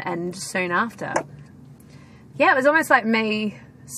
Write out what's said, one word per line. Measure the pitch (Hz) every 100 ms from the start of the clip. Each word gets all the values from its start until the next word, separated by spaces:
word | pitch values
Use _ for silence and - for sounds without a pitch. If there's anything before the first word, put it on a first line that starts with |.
| -
And | 175 175 180
soon | - 190 180
after. | 175 226 - 151 - - - - - - - - - - - - -
Yeah, | 285
it | 277
was | 262
almost | 311 294
like | 269 220
me | 226 220 214 214 - - - -